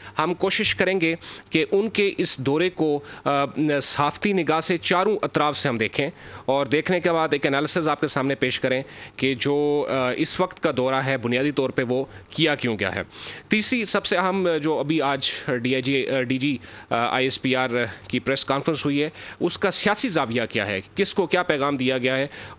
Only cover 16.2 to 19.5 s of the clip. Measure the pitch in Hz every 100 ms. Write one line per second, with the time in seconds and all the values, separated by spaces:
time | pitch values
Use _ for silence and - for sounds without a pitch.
16.2 | 123 131 143 127 - - - 117 120 127
17.2 | 131 - 135 127 127 120 117 - - -
18.2 | - 135 - 139 151 151 147 143 156 -
19.2 | - - 170